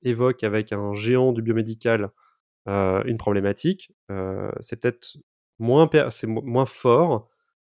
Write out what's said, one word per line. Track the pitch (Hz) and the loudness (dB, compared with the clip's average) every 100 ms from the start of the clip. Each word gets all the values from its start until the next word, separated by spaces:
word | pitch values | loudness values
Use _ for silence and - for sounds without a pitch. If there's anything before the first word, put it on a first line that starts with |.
évoque | 131 117 127 123 | -4 0 0 0
avec | 107 107 104 | -2 -2 -2
un | 104 104 | -4 -6
géant | 104 110 127 131 | -4 0 2 2
du | 117 | 0
biomédical, | 113 113 113 110 117 113 101 - _ _ _ _ 101 | 0 -2 -2 -4 0 0 -2 -10 _ _ _ _ -4
euh, | 98 95 95 127 | 0 2 0 -2
une | 113 | -4
problématique, | - 101 101 101 165 196 - _ - | -2 0 0 0 -2 -2 -8 _ -12
euh, | 98 95 98 101 - | -8 -6 -6 -8 -10
c'est | - 120 | -12 -4
peut-être | 123 120 - - _ _ _ - | -4 -4 -10 -20 _ _ _ -6
moins | 117 139 160 | 2 4 6
per-, | 156 123 | 4 0
c'est | - 110 | -4 -6
mo-, | 110 | -6
moins | 139 120 131 | -2 0 0
fort | - 127 123 170 117 - _ _ _ | 0 4 6 4 0 -4 _ _ _